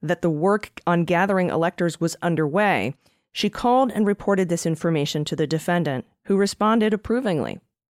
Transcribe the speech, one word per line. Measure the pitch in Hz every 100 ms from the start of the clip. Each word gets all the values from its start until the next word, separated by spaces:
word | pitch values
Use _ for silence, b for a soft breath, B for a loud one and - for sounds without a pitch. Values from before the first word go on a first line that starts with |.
that | 151 175
the | 170
work | 151 185 208 - - -
on | 175 170
gathering | 175 196 190 180
electors | 156 170 - 170 -
was | 165 -
underway, | 175 160 151 180 208 131 107 - _ _ _
she | - 202
called | - 247 254 262
and | 202 208
reported | 202 - 196 180
this | 170 165
information | 156 170 160 147 151 151
to | 160
the | 147
defendant, | 160 180 175 151 170 - _ -
who | 196
responded | 202 - 214 226 214
approvingly. | 208 - 240 226 156 71 - _ _ _